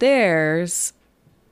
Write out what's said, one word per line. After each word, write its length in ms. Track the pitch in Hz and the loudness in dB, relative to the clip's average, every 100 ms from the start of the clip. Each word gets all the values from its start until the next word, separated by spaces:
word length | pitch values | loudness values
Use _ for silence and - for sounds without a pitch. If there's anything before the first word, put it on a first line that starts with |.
theirs, 920 | 254 277 202 160 156 160 175 - - - _ _ _ _ _ | 0 2 2 2 0 -2 -4 -6 -8 -10 _ _ _ _ _